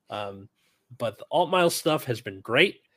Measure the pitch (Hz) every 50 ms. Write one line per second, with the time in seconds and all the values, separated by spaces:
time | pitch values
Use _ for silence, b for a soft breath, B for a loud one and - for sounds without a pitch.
0 | _ - - 104 104 98 98 98 98 - _ _ _ _ _ _ _ _ 123 -
1 | 120 110 107 - - - - 156 180 147 185 180 175 170 165 - - 165 151 151
2 | - 131 117 110 - 107 98 95 - - 113 139 180 202 - _ _ _ _